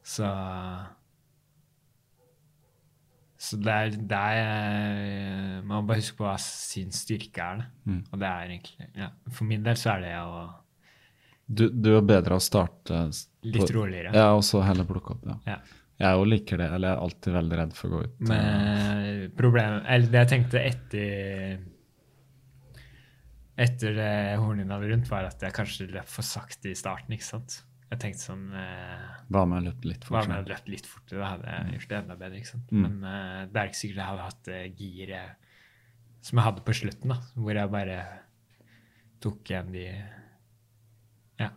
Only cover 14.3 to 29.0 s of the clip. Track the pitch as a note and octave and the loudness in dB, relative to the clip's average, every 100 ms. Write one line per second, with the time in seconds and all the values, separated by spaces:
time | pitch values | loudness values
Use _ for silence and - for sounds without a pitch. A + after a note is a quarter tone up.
14.3 | G#2 G2+ G#2 G2 F#2 F2+ F#2+ - - - | 8 6 6 6 4 2 -2 -6 -8 -8
15.3 | G2+ - F#2+ - - _ _ F#2+ F#2 G2+ | -8 -8 -8 -12 -20 _ _ 4 6 6
16.3 | A2 - F2 F2 F2+ F#2 E2+ F2 - - | 4 2 0 0 0 0 0 -2 -4 0
17.3 | F2+ E2 E2 D#2+ - F2 E2+ - - A2+ | 2 2 0 -2 -4 -4 -2 -4 -2 0
18.3 | A2 G#2 G#2 G#2 G#2 G#2 G#2 G2+ G2+ F#2+ | 2 4 4 2 2 0 0 -2 -4 -6
19.3 | - B2 A#2+ G#2+ G#2 - B2+ A#2+ B2 A#2+ | 4 6 6 4 0 4 6 8 8 8
20.3 | C3 A#2+ B2+ - A#2+ - G#2 G#2 G2+ G2 | 6 4 2 0 -2 -6 -4 -4 -4 -6
21.3 | G2 F#2+ F#2+ F#2 - _ _ _ _ _ | -6 -6 -6 -10 -18 _ _ _ _ _
22.3 | _ _ - - - - - - _ - | _ _ -20 -20 -20 -20 -20 -20 _ -20
23.3 | - - - A#2+ B2 G#2+ G#2+ G#2+ G#2 G2+ | -20 -16 2 2 2 -2 0 0 0 0
24.3 | G#2 G#2+ G#2 F#2+ G2+ G#2 A2+ A#2+ G2+ F#2 | 2 0 0 -2 -4 0 0 2 -2 -4
25.3 | - F#2+ - G#2 - F#2+ F#2 - - - | -6 -6 -4 -6 -6 -10 -10 -12 -8 -6
26.3 | - - - G2 F#2 G2 F#2 - A2 - | -6 -10 -12 -10 -8 -8 -8 -8 -8 -8
27.3 | A2 - - _ _ _ B2 G#2+ F#2 - | -10 -10 -16 _ _ _ -8 -6 -8 -12
28.3 | F#2+ G2 F#2+ F#2 F2+ F2+ F2+ | -10 -10 -10 -10 -10 -12 -12